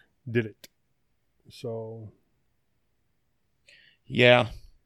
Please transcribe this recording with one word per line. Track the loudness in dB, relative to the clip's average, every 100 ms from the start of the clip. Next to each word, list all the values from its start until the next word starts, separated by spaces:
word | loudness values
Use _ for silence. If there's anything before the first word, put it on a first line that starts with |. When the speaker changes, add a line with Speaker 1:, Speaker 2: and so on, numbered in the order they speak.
| _ _ -4
Speaker 1:
did | -2 -2
it. | -6 -20 _ _ _ _ _ _ _ -20
So. | -14 -10 -10 -12 -14 -18 -20 _ _ _ _ _ _ _ _ _ _ _ _ _ _ _ -20 _ _ -6
Speaker 2:
Yeah. | 2 6 6 4 -6 -20 -20